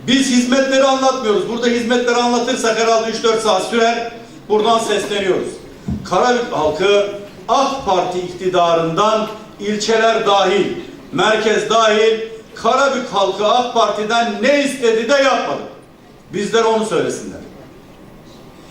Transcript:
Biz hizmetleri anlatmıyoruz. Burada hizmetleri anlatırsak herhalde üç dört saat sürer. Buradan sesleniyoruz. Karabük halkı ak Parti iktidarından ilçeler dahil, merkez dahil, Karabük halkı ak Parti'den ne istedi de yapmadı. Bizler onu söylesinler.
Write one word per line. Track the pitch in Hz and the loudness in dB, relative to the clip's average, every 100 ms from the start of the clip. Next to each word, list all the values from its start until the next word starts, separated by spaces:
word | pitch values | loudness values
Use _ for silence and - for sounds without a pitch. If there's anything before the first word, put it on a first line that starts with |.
| 127 | 2
Biz | 269 254 | 2 4
hizmetleri | 247 247 277 269 269 | 2 2 2 2 4
anlatmıyoruz. | 277 262 262 247 220 196 202 | 4 4 2 0 0 0 0
Burada | 233 240 | -2 0
hizmetleri | 233 214 247 247 240 | 0 0 0 0 0
anlatırsak | 240 240 240 262 226 220 | 2 0 0 -2 0 0
herhalde | 226 226 226 | 2 2 0
üç | 214 | -2
dört | 226 220 | 0 0
saat | 214 185 | 0 0
sürer. | - 226 226 233 233 - - - - | 0 0 2 0 -6 -12 -18 -20 -2
Buradan | 214 208 226 | 0 2 2
sesleniyoruz. | - 190 - 208 190 151 - - - - - - | 2 -2 -2 -4 0 -2 -2 -10 -18 -14 -8 -8
Karabük | - 185 247 247 - | -2 0 2 0 -2
halkı | 143 156 147 196 202 202 - - - - | -2 -2 0 2 2 0 -6 -14 -16 -2
ak | 277 247 180 196 | 0 0 -2 -2
Parti | 185 180 180 | 0 0 -4
iktidarından | 175 - 185 175 170 165 165 160 214 220 208 - - - | -6 -4 -2 2 2 2 0 0 2 0 -2 -10 -18 -10
ilçeler | 202 208 214 226 226 220 196 | -6 -4 0 2 2 2 2
dahil, | 202 190 196 - - - - - | 2 2 2 0 -4 -10 -18 -8
merkez | 151 208 214 214 202 - | -2 0 2 2 0 2
dahil, | 220 220 208 220 220 - - - | 2 4 4 2 0 -6 -12 -18
Karabük | - 226 269 277 247 - | -4 0 2 2 0 -4
halkı | 196 190 190 208 | -2 0 0 2
ak | 247 240 | 2 0
Parti'den | 233 214 202 214 233 220 202 | 0 0 0 -2 0 -2 0
ne | 247 285 | 2 2
istedi | 269 - 233 226 240 | 0 0 0 0 2
de | |
yapmadı. | 285 269 240 - - - - - - - - - | 2 2 0 -2 -8 -10 -18 -20 -20 -20 -20 -10
Bizler | 190 208 226 | -6 0 2
onu | 226 220 202 | 2 2 0
söylesinler. | 160 127 127 101 85 - - - - - - - - - - - - - | -2 -2 -6 -10 -14 -16 -20 -20 -20 -20 -20 -20 -20 -20 -20 -20 -20 -20